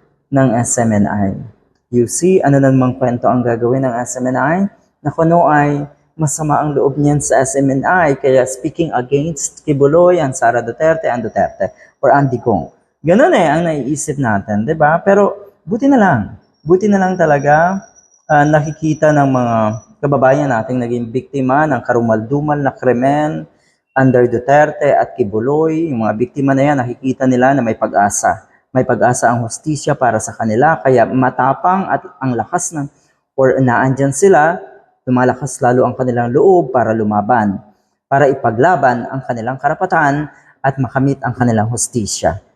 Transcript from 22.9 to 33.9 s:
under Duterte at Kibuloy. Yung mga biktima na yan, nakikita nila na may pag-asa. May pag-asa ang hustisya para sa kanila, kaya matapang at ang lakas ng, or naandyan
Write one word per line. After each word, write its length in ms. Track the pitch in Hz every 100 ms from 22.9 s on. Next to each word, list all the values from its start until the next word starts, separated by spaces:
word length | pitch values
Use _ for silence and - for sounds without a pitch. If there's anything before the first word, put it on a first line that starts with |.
| 120 135 143 151 160 156 _ _ _ _
under 320 | - 135 123 123
Duterte 640 | 113 - 143 151 147 143
at 240 | - 120
Kibuloy. 800 | - 110 107 120 151 160 160 165
Yung 80 | 120
mga 120 | 107 107
biktima 320 | 123 - 139
na 160 | 135 139
yan, 100 | 143
nakikita 480 | 120 120 135 127 131
nila 240 | 123 131
na 80 | 139
may 160 | 117 110
pag-asa. 720 | 110 95 101 - 104 87 - _ _
May 80 | 127
pag-asa 500 | 127 123 113 123 120
ang 140 | 120 120
hustisya 480 | - 156 147 - 147
para 240 | 120 110
sa 140 | -
kanila, 480 | - 113 110 151 160
kaya 240 | 135 123 113
matapang 800 | 127 123 - 127 139 180 190 190
at 140 | - 180 -
ang 160 | 135 147
lakas 400 | - 180 - 160
ng, 140 | 143 _ _ _ _ -
or 180 | 131 -
naandyan 500 | 127 117 131